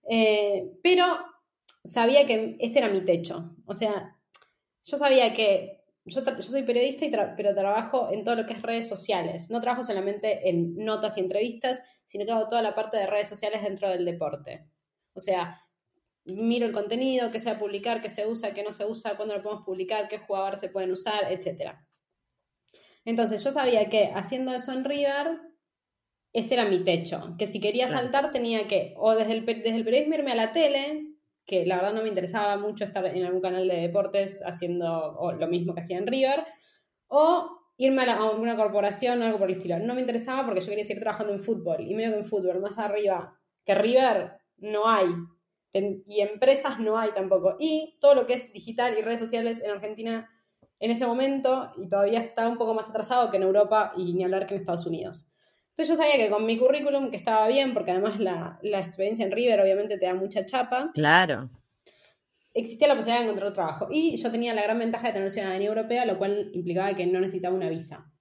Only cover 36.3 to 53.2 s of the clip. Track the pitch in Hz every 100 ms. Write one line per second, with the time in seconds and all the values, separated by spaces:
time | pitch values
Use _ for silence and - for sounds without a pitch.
36.3 | 285 320 - _ _ _ _ _ 285 311
37.3 | 349 - - _ _ 269 269 247 214 220
38.3 | 220 233 220 208 202 202 202 247 240 226
39.3 | 214 190 185 175 170 226 254 247 233 262
40.3 | 262 240 190 180 208 208 196 226 202 208
41.3 | 202 233 226 180 156 170 208 226 214 208
42.3 | 208 180 180 202 208 208 208 202 180 -
43.3 | _ _ _ - 202 214 254 262 202 -
44.3 | - _ _ 202 208 220 214 180 175 170
45.3 | _ _ _ _ 196 202 190 - 208 202
46.3 | 214 262 277 277 226 220 220 214 202 190
47.3 | 190 185 - 320 311 311 _ 285 277 233
48.3 | 240 - - - 226 233 220 220 233 226
49.3 | 233 233 233 208 196 208 214 226 226 226
50.3 | _ _ _ _ _ 220 233 247 240 269
51.3 | 277 262 262 240 - 185 196 202 226 226
52.3 | - 226 233 226 220 220 220 214 247